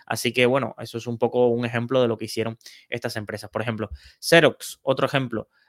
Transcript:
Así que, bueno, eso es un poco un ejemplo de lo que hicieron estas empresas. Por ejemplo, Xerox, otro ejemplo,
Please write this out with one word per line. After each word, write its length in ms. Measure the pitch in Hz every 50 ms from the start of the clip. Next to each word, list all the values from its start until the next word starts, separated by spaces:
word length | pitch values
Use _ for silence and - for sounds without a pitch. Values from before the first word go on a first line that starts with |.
| _
Así 280 | - 117 - - 123 113
que, 120 | 127 123
bueno, 300 | 120 127 139 127 110 - -
eso 180 | 117 117 -
es 100 | 117 107
un 100 | 123 120
poco 300 | 113 127 117 123 123 123
un 180 | 120 117 120 123
ejemplo 360 | 117 117 117 120 120 135 131
de 60 | 127
lo 100 | 117 113
que 80 | 107 110
hicieron 320 | 110 - 113 110 117 113 - _ - - - _ _
estas 260 | - 117 - 123 -
empresas. 340 | 110 104 98 - 104 - 101
Por 120 | - 110
ejemplo, 280 | 107 117 113 107 110 - - - - - _ _
Xerox, 600 | - - 170 170 156 131 - - - - - -
otro 240 | _ 139 131 135 135
ejemplo, 440 | 127 - 139 135 120 117 107 110 - _ _ _